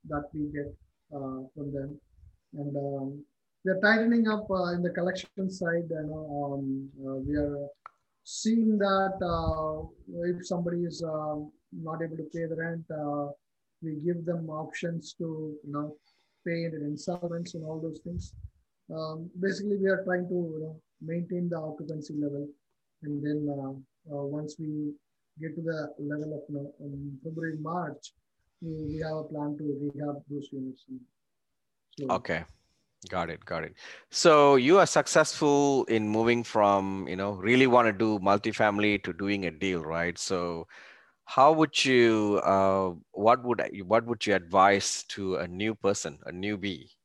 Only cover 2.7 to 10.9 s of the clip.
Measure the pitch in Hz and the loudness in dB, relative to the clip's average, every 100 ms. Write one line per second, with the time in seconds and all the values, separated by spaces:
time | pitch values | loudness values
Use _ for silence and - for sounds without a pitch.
2.7 | 143 139 139 135 143 - _ _ _ 185 | -6 -6 -6 -8 -10 -18 _ _ _ -2
3.7 | 185 208 220 226 233 220 214 208 190 175 | 2 4 4 4 4 2 0 -2 -2 0
4.7 | 175 175 175 175 185 - - 190 185 170 | -2 -2 -2 -2 -4 -10 -6 -6 -2 -2
5.7 | 170 165 156 151 156 156 143 143 139 135 | -2 -2 -6 -6 -8 -8 -6 -4 -4 -4
6.7 | 135 139 139 135 135 135 147 147 143 143 | -6 -8 -12 -8 -6 -2 -2 -2 -4 -10
7.7 | - - _ _ _ - - 220 226 220 | -14 -20 _ _ _ -14 -4 0 4 4
8.7 | 214 196 196 190 190 180 165 165 160 156 | 4 4 4 2 0 -2 0 0 -2 -4
9.7 | 156 156 _ - 175 175 175 - 175 170 | -6 -10 _ -14 -6 -4 -4 -4 -4 -2
10.7 | 175 175 | -2 -4